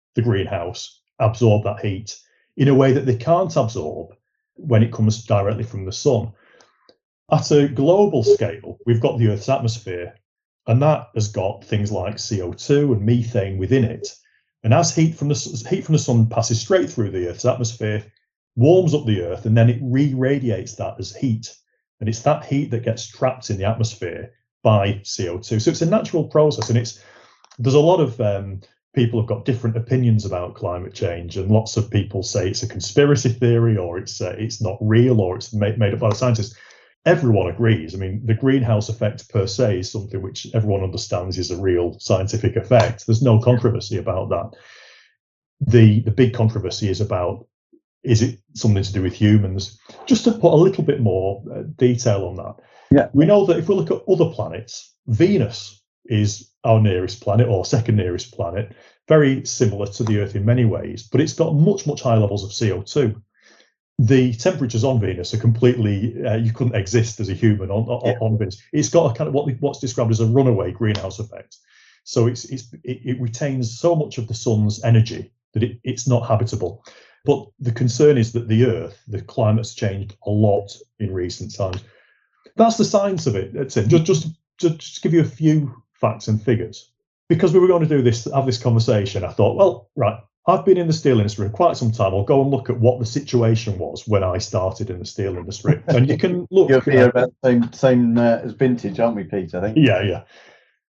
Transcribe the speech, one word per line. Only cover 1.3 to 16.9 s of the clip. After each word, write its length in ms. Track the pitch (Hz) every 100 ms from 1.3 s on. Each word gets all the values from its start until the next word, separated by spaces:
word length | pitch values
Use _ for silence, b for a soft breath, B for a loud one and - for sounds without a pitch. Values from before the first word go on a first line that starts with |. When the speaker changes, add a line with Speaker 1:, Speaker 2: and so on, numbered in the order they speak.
| - 117 104
Speaker 1:
that 200 | 104 -
heat 320 | 107 95 110 - b b b -
in 120 | 139
a 60 |
way 180 | 135 135
that 120 | 139
they 120 | 131 113
can't 400 | 160 175 170 151
absorb 580 | 110 90 76 78 - _ _ _ _
when 300 | - 147 110
it 80 | 113
comes 320 | - 107 -
directly 400 | - 101 98 104
from 220 | 113 104 95
the 60 |
sun. 380 | - 147 113 113 b b b b b b b _ _ -
At 180 | 160 156
a 160 | 147 139
global 560 | 120 147 196 202 135
scale, 560 | 110 - 95 82 - - 120
we've 140 | 117
got 180 | 143 113
the 80 | 110
Earth's 220 | 104 -
atmosphere, 680 | 135 117 - 95 90 85 - _ _ _ _ -
and 160 | 123
that 260 | 151 151 -
has 120 | 110 104
got 380 | 101 95 -
things 260 | - 104 101
like 280 | 95 95 104
C 240 | - 101
O 100 | 87
two 400 | - - 143 143
and 120 | 104
methane 540 | 107 120 113 104 98 95
within 240 | 95 131
it. 320 | 113 113 - - _ _ _ _
And 120 | 113
as 200 | 151 165
heat 220 | 165 160 -
from 120 | 143
the 60 |
s-, 320 | 143 113 113 -
heat 180 | 190
from 100 | -
the 40 | 156
sun 300 | - 117 110
passes 320 | 113 110 110
straight 280 | - -
through 220 | -